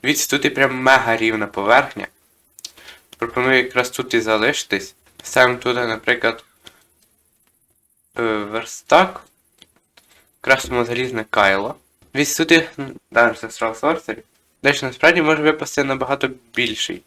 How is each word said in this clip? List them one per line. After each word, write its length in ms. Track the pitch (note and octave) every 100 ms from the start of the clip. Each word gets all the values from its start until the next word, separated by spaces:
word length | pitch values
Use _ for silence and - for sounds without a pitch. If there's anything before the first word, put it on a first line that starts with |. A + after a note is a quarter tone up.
Дивіться, 280 | B2+ D3 -
тут 140 | D3
і 60 | D3
прям 320 | C#3 C3+ B2+
мега 340 | C3 C3+ A#2 A2+
рівна 300 | A2 A2 G2+
поверхня. 600 | - G2+ A#2+ - - G2 _ _ _ _ - - - - - _ -
Пропоную 380 | A#2 - B2+ C3
якраз 340 | B2 B2 B2
тут 240 | - B2
і 60 | A#2
залишитись. 760 | A2 G#2+ A2+ D3+ - G2 - _ _ _
Ставимо 360 | - - B2+ B2
тут, 180 | B2+ B2
наприклад, 680 | A#2+ A2 - B2 A2+ A#2 - _ - _ _ _ _ _ _ _ _ _ _ _ _ _ _ -
е, 40 |
верстак. 1000 | A#2 G#2+ G#2 A2 A#2 - _ D#3 F#3 - - _ _ _ _ _ _ _ _ _ _ _
Крафтимо 440 | - C3 - B2+
залізне 400 | A#2 A#2+ B2+ A#2+ G#2+
кайло. 440 | - G2+ G2 G#2+ C#3+ _ _ _
Дивіться, 300 | C3+ C#3+ -
тут 80 | D#3+
є, 160 | E3 E3 -
м, 160 | C3+ - _
данж 280 | A#2 A#2 A2+
з 60 |
Astral 360 | A2+ - A2+ A2
Sorcery. 420 | C#3+ D#3+ - A2 - _ _ _
До 60 | C3+
речі, 180 | C#3+ C3+
насправді 360 | B2+ D#3+ E3+
може 200 | D#3 D#3
випасти 420 | D3+ D#3 D3 -
набагато 460 | C#3 C3 C3 C#3 C3+ B2+ _
більший 480 | - A#2+ G#2+ - G2